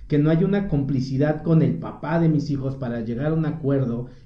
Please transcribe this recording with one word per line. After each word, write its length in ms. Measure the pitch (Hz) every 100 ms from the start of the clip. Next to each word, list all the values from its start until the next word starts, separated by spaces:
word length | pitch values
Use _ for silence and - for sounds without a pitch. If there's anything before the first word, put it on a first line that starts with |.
| -
que 120 | 147
no 100 | 151
hay 140 | 165
una 240 | 190 202 -
complicidad 760 | 143 135 135 - 135 147 151
con 180 | 170 160
el 180 | 127 -
papá 400 | - - 147 165
de 100 | 165
mis 220 | 147 143
hijos 240 | 135 135 131
para 260 | 123 117
llegar 300 | 110 120 151
a 20 |
un 120 | 160 156
acuerdo 600 | - 135 139 120 117 - -